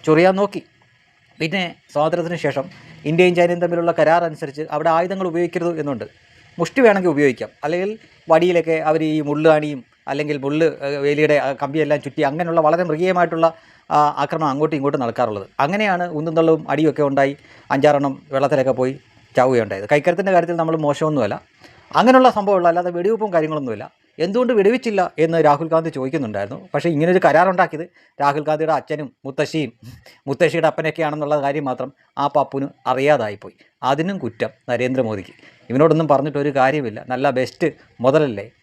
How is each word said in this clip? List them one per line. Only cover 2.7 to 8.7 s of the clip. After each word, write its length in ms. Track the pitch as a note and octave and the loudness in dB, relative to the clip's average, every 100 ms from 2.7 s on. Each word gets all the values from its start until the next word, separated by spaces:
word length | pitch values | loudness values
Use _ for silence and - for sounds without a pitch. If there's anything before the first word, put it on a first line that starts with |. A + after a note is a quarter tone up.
| - - - D3 | -14 -20 -12 -4
ഇന്ത്യയും 300 | E3 F3+ F3 | 4 4 4
ചൈനയും 260 | F3 F3 | 2 2
തമ്മിലുള്ള 320 | F3 E3+ E3+ E3 | -2 0 0 2
കരാർ 240 | D3+ E3+ | 4 4
അനുസരിച്ച് 380 | E3+ D3+ D3+ C#3 D#3 | 0 -6 -12 -10 -8
അവിടെ 180 | D3+ D#3+ | -2 0
ആയുധങ്ങൾ 380 | E3 F3+ F#3+ F#3 | 0 0 -2 -4
ഉപയോഗിക്കരുത് 520 | E3 F3 F3 E3+ D#3+ | -2 -2 -2 -4 -4
എന്നുണ്ട്. 520 | C#3+ B2 - _ _ _ _ - | -4 -6 -8 _ _ _ _ -6
മുഷ്ടി 220 | E3+ - | -4 4
വേണമെങ്കിൽ 280 | A#3+ G3 F3+ | 4 6 2
ഉപയോഗിക്കാം, 400 | C#3+ D3 A#2+ G#2+ _ | 2 2 0 -8 _
അല്ലെങ്കിൽ 340 | D3+ F3 G3 A3 - _ - | -4 -4 -4 -8 -16 _ 2
വടിയിലൊക്കെ 420 | D#3+ F3+ E3+ D#3+ | 2 4 0 0